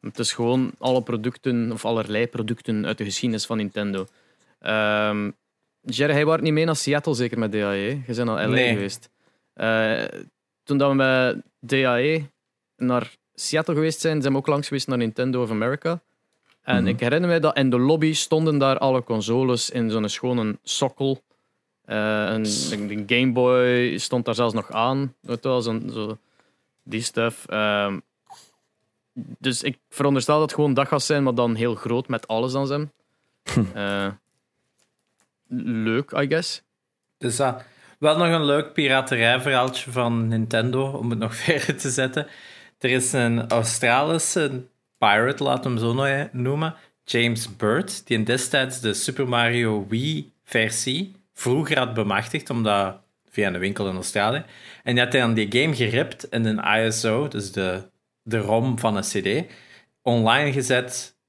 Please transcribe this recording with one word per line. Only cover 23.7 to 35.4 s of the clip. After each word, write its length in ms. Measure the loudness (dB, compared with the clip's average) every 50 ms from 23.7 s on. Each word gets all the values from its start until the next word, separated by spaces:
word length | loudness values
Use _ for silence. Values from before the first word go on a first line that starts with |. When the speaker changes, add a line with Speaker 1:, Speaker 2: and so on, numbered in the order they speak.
| 4 2 2 0 -2 -4
Speaker 1:
stond 260 | -4 -2 -2 -2 -2
daar 100 | -2 0
zelfs 200 | 0 0 0 0
nog 160 | -2 -6 -4 -2
aan. 420 | 0 0 0 0 0 -2 -4 -6 _
Weet 220 | _ -8 -8 -6 -2
je 60 | -2
wel, 140 | -2 -2 -2
zo'n, 280 | -2 -4 -4 -6 -8 -8
zo 260 | -8 -8 -8 -8 -12 _ _ _ _ _ _ _ _ _ _ _ _ _
die 180 | -8 -6 -6 -6
stuff. 440 | -4 -2 0 -2 -2 -2 -6 -10
Ehm, 520 | -6 -2 0 0 2 2 0 0 -2 -4 -6 -10 _ _ _ _ _ -20 -20 -20 _ _ _ _ _ _ _ _ _ _ _ _ _ _ -14 -14 -14 -14 -6
dus 240 | -4 -4 -4 -2 -4
ik 160 | -6 -6 _ _ _
veronderstel 460 | -6 0 2 2 2 2 2 2 2 2
dat 60 | 2
het 100 | 0 0
gewoon 200 | 0 0 2 2
dat 140 | 2 2 2
gaat 140 | 0 -2 0
zijn, 200 | 0 0 2 2
maar 120 | 2 2
dan 200 | 2 2 2 2
heel 200 | 0 0 -2 -2
groot 340 | -4 -4 -2 -2 -2 -2 -2
met 200 | -6 -6 -4 -2
alles 260 | -2 -2 0 0 -2
aan 120 | -2 -2
zijn. 260 | -2 -2 -4 -4 -6 _ _ _ _ _ _ _ _ _ _ _ -2 0
Speaker 3:
Hm. 80 | 0 0 0 -2
Speaker 1:
Eh, 320 | -6 -4 -2 -2 -2 -2 -4 -6 -10 _ _ _ _ _ _ _ _ _ _ _ _ _ _ _ _ _ _ _ _ _ _ _ _